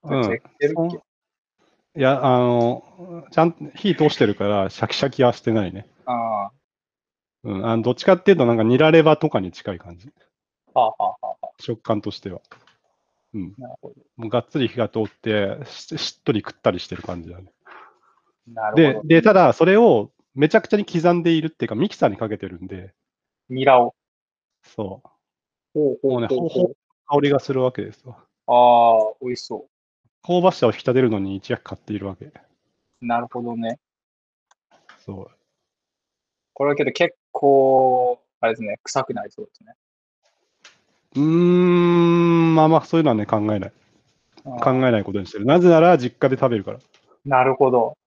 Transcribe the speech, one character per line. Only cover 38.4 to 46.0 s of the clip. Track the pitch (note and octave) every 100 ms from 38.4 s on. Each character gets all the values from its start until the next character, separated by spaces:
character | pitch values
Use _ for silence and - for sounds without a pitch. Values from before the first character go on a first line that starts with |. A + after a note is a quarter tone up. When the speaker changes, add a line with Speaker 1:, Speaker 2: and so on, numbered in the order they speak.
| A2+
Speaker 2:
れ |
で | A2+
す |
ね、 | G#2+ G#2
臭 | - C#3
く | C3
な | A#2 G#2
り |
そ | -
う | G#2+
で |
す | _ G#2+
ね。 | _ _ _ _ _ _ _ _ _ - _ _ _ _ C3
Speaker 1:
う |
ー |
ん、 | D3+ E3 F3 F3+ F3+ F3 F3 F3 E3+ E3+ E3+ E3+ E3 D#3+
ま |
あ | D#3
ま | D#3+
あ、 | -
そ | E3
う |
い |
う |
の | D#3
は | A2
ね、 | G2+
考 | A2 G#2+
え | G#2
な | F#2+
い。 | _ _ _ _ _ _ _ -
Speaker 2:
あ | B2
あ。 |
Speaker 1:
考 | C#3 C3 C3
え |
な | A2+
い |
こ | G2
と | G2+
に | F#2
し |
て | G#2
る。 | A2
な | E3
ぜ | F3
な | E3
ら、 | E3+
実 | E3+